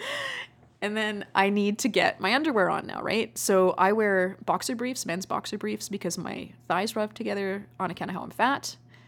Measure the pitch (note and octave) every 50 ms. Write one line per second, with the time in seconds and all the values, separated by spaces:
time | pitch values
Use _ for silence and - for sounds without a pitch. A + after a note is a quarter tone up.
0 | - C#5 C#5+ D5 C#5 - - - - - _ _ - _ _ - G3 G#3 G#3 A3
1 | G#3+ G#3+ G#3 G3+ - - - F#3+ G3 G3+ G3+ G#3 G3+ G#3 G#3 - - A#3+ F#3+ F#3
2 | F3 F#3+ - - G3 F#3+ A#3 C#4 D#4 D#4 A#3+ G#3 F3+ E3+ D#3+ - - - - -
3 | - - F#3 A3+ A3 - - - - - G3 F#3 F#3 F#3 - - F#3 G3 G#3 A3
4 | G#3+ G3+ G3 F#3 F3+ F#3 F#3+ - - - E3+ F#3 - - B3+ A3+ A#3+ B3+ B3+ -
5 | - E3+ E3 F#3 F#3+ - - G3+ - - G#3+ G3+ - G#3+ G#3+ G#3 - - G3 G3
6 | - F3 E3 F3+ - - - - - - - - - - E3 F3+ G#3 A3+ G#3+ A3
7 | G#3+ G#3+ - - A3+ G#3 G3+ G3+ G3 F#3+ F#3+ G3+ G3+ - - - F#3+ E3+ - -
8 | E3+ - F#3+ - - - - - A3 B3+ C#4 - - - - - - - - -
9 | -